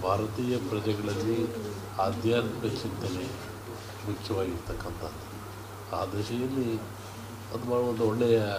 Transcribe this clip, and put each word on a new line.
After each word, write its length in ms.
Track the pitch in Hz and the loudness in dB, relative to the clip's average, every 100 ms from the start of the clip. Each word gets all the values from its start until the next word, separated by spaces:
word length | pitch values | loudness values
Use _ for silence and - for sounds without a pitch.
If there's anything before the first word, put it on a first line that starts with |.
ಭಾರತೀಯ 540 | 92 101 107 107 123 123 | 4 4 2 0 0 0
ಪ್ರಜೆಗಳಲ್ಲಿ 960 | 95 107 107 104 104 98 104 117 113 113 104 101 - - | 0 0 2 0 0 0 2 2 0 -2 -6 -6 -6 0
ಆಧ್ಯಾತ್ಮಿಕ 720 | 95 98 113 120 113 - 110 | 0 2 4 4 2 0 -2
ಚಿಂತನೆ 500 | - 110 98 101 92 92 - - - - - - - 104 | -2 -4 -4 -2 -2 -4 -6 -8 -10 -10 -10 -10 -8 -4
ಮುಖ್ಯವಾಗಿರ್ತಕ್ಕಂಥದ್ದು. 1900 | 98 - 101 92 85 - 87 87 82 80 - - - - - - - - 87 | -4 -2 0 0 -2 -4 -6 -4 -6 -6 -8 -10 -10 -10 -12 -12 -10 -6 -2
ಆ 100 | 92 | -2
ದಿಶೆಯಲ್ಲಿ 720 | 101 104 120 127 135 120 110 - - - - - - - | -2 -2 0 0 2 0 0 -4 -10 -10 -12 -10 -10 -8
ಅದು 180 | 120 123 | -6 2
ಭಾಳ 80 | 123 | 2
ಒಂದು 280 | 123 113 113 | 4 4 4
ಒಳ್ಳೆಯ 360 | 110 120 113 104 | 6 8 8 6